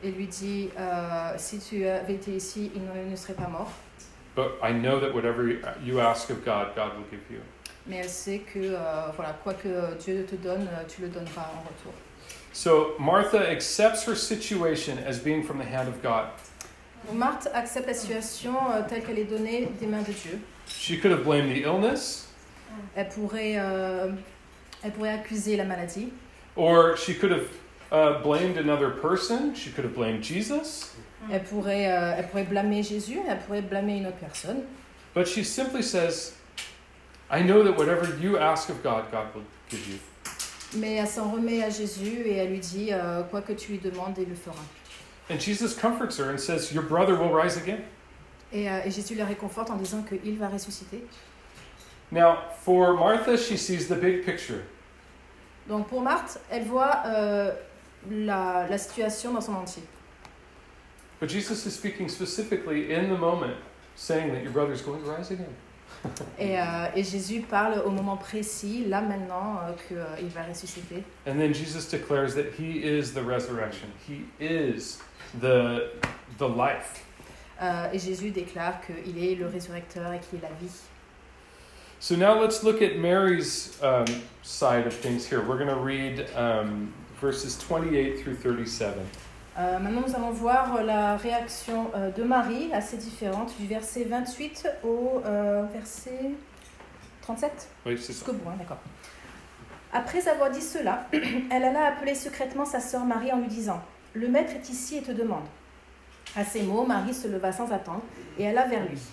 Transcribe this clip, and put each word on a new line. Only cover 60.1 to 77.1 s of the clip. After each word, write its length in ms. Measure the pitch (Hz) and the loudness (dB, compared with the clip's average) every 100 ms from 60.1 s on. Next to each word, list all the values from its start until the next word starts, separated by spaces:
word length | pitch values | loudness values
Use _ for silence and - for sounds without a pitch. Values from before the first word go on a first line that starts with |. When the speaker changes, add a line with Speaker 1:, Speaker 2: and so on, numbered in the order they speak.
| - - - - - - - - - - - | -20 -20 -20 -20 -20 -20 -20 -20 -20 -20 -8
Speaker 2:
But 100 | 156 | -4
Jesus 360 | 180 202 220 214 | -2 -2 -4 -4
is 80 | |
speaking 340 | - 202 - 180 | -4 -6 -4 -6
specifically 840 | - 180 - 214 190 - 151 - | -4 -6 -4 -2 -2 0 -2 0
in 160 | 160 190 | 0 2
the 80 | 185 | 2
moment, 400 | 170 175 127 104 - - - - | 2 2 -2 -6 -12 -20 -20 -16
saying 380 | - 160 160 | 0 0 2
that 80 | 127 | -2
your 80 | 120 | -2
brother's 300 | 127 143 131 | 2 2 0
going 220 | 143 147 | -4 -6
to 60 | 151 | -6
rise 220 | 156 180 | -6 -6
again. 220 | 185 165 123 - - - - | -6 -8 -12 -18 -20 -20 -12
<laughs> 400 | - - - - | -10 -8 -10 -6
Speaker 1:
Et, 180 | 202 190 | -2 0
euh, 300 | 175 170 170 190 | 0 -2 -2 0
et 80 | |
Jésus 380 | 196 196 185 226 | 0 -2 -2 -4
parle 400 | 214 202 214 214 202 | 0 2 2 2 2
au 40 | |
moment 260 | 196 196 196 | 0 0 -4
précis, 720 | - 214 208 - 202 233 220 | -4 -6 -4 -6 -4 -2 0
là 140 | 190 | 0
maintenant, 560 | 220 196 185 180 202 208 | 0 -2 -4 -4 -4 -4
euh, 100 | 170 175 - | -6 -8 -8
que, 60 | 175 | -8
euh, 100 | 160 160 | -8 -6
il 80 | 175 | -8
va 140 | 170 | -8
ressusciter. 600 | 165 175 180 185 175 175 196 - - | -8 -10 -10 -12 -10 -10 -12 -12 -4
Speaker 2:
And 120 | 139 | 2
then 160 | 156 | 2
Jesus 360 | 143 156 165 - | 2 -2 -6 -4
declares 460 | 151 - 143 139 123 | -6 0 2 2 0
that 180 | 143 - | -4 -4
he 240 | 160 160 | -6 -2
is 300 | 151 151 139 | 0 0 0
the 80 | 135 | -2
resurrection. 720 | 123 123 123 117 107 - 104 101 - | -2 -2 -2 -2 -4 -6 -12 -14 -12
He 160 | 143 - - | -12 -12 -8
is 600 | 151 165 143 110 - - - - - 123 | -2 0 0 0 -6 -12 -16 -18 -14 -2
the, 500 | 127 127 120 120 - - - - - 120 | 6 6 6 0 -2 -4 -6 -6 -16 -4
the 100 | 139 | -2
life. 560 | 117 131 - - - - | 2 2 2 -6 -14 -16